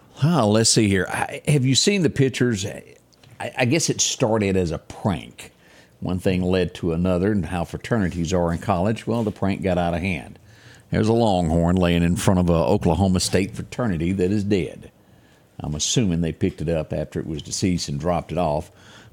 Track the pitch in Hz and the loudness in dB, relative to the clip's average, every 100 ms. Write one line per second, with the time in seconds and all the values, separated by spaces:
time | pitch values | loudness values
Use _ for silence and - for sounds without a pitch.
0 | - - 147 170 107 107 113 - 107 95 | -20 -2 0 2 4 4 4 4 4 2
1 | 87 90 - 147 - 147 127 127 - 208 | 0 -4 -6 -4 0 2 4 2 2 2
2 | 151 - 135 - 123 107 98 67 - - | 2 2 0 2 0 0 -4 -10 -16 -20
3 | _ _ - - 120 131 127 160 - - | _ _ -20 -14 -10 -2 0 2 0 -2
4 | - - 117 110 98 95 87 80 - - | -2 0 0 2 2 2 0 -4 -10 -6
5 | 113 78 57 - - _ _ - - _ | -4 -2 -6 -16 -20 _ _ -20 -20 _
6 | - 92 98 90 90 92 87 - 90 82 | -6 -2 0 0 2 2 0 -2 -2 0
7 | 90 90 95 107 76 90 82 73 - 117 | 2 2 2 0 -2 -4 -6 -8 -4 0
8 | 92 85 82 90 85 85 - 92 98 113 | 0 -2 -2 0 0 0 -2 0 0 -2
9 | - 113 110 92 95 98 95 87 87 85 | -4 -2 -2 -2 -4 -2 -2 0 0 -2
10 | 95 82 57 - - - - - _ 85 | -2 -4 -8 -18 -20 -20 -20 -20 _ 0
11 | 110 117 113 92 85 82 85 92 87 87 | 2 4 2 2 2 2 2 2 4 4
12 | 85 87 - 92 87 82 80 101 87 80 | 2 2 2 2 4 2 2 2 2 2
13 | 98 90 - 90 101 - - - 123 85 | 2 2 0 0 -2 -6 -10 -4 -2 -2
14 | 82 95 90 104 101 101 78 - - - | -2 0 0 0 0 0 -2 -8 -18 -20
15 | _ _ _ _ _ - 73 76 - - | _ _ _ _ _ -10 -6 -4 -2 0
16 | 107 85 82 78 98 - 80 82 78 85 | 2 2 0 0 -2 -2 -2 -2 -2 -6
17 | 76 - - 78 - - 98 90 - 71 | -6 -6 -6 -8 -8 -4 0 0 -2 -4
18 | 80 85 76 82 85 73 82 - - - | -2 -2 -4 -2 -2 -2 -6 -16 -20 -20
19 | - | -20